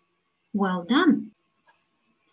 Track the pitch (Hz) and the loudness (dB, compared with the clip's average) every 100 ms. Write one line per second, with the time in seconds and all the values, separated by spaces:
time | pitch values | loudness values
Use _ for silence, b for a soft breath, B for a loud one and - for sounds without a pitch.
0 | _ _ _ _ _ 196 190 180 175 277 | _ _ _ _ _ -4 -2 -4 -2 2
1 | 349 - - - _ _ _ _ _ _ | 4 2 -2 -18 _ _ _ _ _ _
2 | _ _ _ | _ _ _